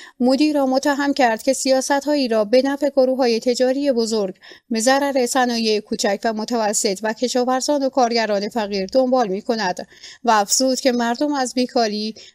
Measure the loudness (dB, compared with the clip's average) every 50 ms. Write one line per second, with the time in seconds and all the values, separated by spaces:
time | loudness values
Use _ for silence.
0 | -20 -20 -6 _ 2 2 4 4 4 2 2 2 0 2 0 0 0 0 0 0
1 | 0 -2 2 2 2 2 2 0 0 -2 -2 0 2 2 2 2 2 0 0 0
2 | 0 0 0 0 0 0 0 0 0 4 2 2 4 2 -2 0 -2 0 2 2
3 | 2 2 2 0 0 0 0 0 0 -2 0 0 0 0 0 0 0 0 0 0
4 | 0 0 0 -2 -2 -4 -6 -10 -18 -20 -20 -20 _ _ -4 -2 2 2 2 2
5 | 2 0 0 0 -2 0 0 0 0 0 0 -2 0 0 0 -2 -2 -6 -6 -2
6 | -2 -2 -2 0 -2 -4 -4 -4 -4 -4 -2 -2 0 0 -2 0 -2 -2 -4 -2
7 | -4 -6 -4 -2 -4 -2 -2 -2 0 0 -2 -2 0 0 0 0 0 0 2 2
8 | 2 2 2 0 0 0 -2 -2 -2 -4 -4 -4 -4 -2 -4 -4 -4 0 0 0
9 | 2 2 2 0 0 0 -2 -6 -4 -4 -4 -2 -2 -4 -4 -6 -8 -14 -18 -20
10 | -20 -20 -20 -6 _ 2 2 2 2 0 0 0 0 0 0 0 0 0 0 2
11 | 0 -2 -2 -2 -2 -2 0 -2 -4 -2 -2 -2 -2 0 0 0 0 0 -2 -4
12 | -6 -6 -8 -10 -18 -20 _